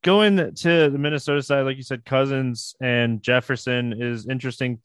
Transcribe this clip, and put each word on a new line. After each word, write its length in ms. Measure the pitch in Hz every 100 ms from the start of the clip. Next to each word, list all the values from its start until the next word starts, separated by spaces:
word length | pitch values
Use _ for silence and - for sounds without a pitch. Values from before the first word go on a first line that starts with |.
Going 340 | 180 202 214 196
to 540 | 143 - 170 170 151
the 80 | 139
Minnesota 440 | 147 151 143 143
side, 200 | 135 139
like 160 | 135 135
you 40 |
said, 220 | 131 127
Cousins 720 | - 135 139 135 131 117 - -
and 440 | 127 120 117 113
Jefferson 800 | - 123 - 127 - 123 120 110
is 260 | 120 117 107
interesting. 520 | 131 131 - 127 117